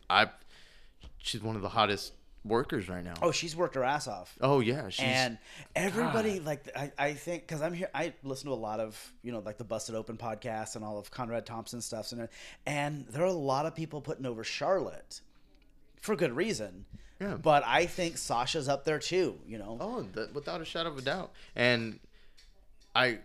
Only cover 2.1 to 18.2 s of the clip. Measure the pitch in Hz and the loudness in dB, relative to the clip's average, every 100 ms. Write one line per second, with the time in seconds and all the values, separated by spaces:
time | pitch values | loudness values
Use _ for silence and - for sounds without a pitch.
2.1 | - - - 104 113 143 - 92 90 87 | -14 -20 -10 2 2 2 -2 -4 -6 -8
3.1 | 87 170 - 170 156 175 135 127 147 131 | 0 2 2 -2 -2 0 2 2 0 -2
4.1 | 98 90 - 131 139 113 135 107 92 131 | -8 -10 0 6 6 6 2 -2 -2 2
5.1 | 131 127 113 - - - - 185 196 240 | 4 2 0 -14 -18 -6 0 0 2 2
6.1 | 226 220 190 151 147 - - 143 - 143 | 2 2 0 -2 -4 -6 -6 -6 0 0
7.1 | 143 165 170 - 160 160 175 185 139 165 | 0 -6 -6 -6 -4 -2 -2 -4 -2 -4
8.1 | - 139 135 143 123 110 107 110 107 - | -4 -8 -6 -4 -4 -2 -2 -4 -6 -16
9.1 | - 120 117 104 107 107 110 - 113 110 | -14 -8 -8 -6 -8 -4 -4 -2 -6 -6
10.1 | 110 117 107 123 110 107 113 107 104 101 | -6 -6 -6 -4 -6 -6 -8 -6 -8 -8
11.1 | - 120 117 107 113 113 120 - 110 104 | -8 -4 -4 -6 -8 -8 -8 -6 -6 -6
12.1 | 117 113 - - - - 147 147 151 127 | -8 -10 -12 -18 -10 -4 -2 -2 -4 -6
13.1 | 123 180 175 139 135 156 156 160 151 139 | 0 2 2 2 2 2 -2 -6 -6 -6
14.1 | 143 131 113 110 - 147 190 113 - - | -6 -4 -4 -4 0 2 4 2 -6 -12
15.1 | - - - - - - - - - - | -18 -18 -20 -20 -20 -20 -20 -20 -8 -2
16.1 | 214 160 120 220 165 104 90 101 - - | 2 2 2 0 0 -4 -10 -14 -16 -14
17.1 | - 202 143 160 143 117 135 170 - 170 | -6 -4 2 8 8 8 6 4 2 -2
18.1 | - | -2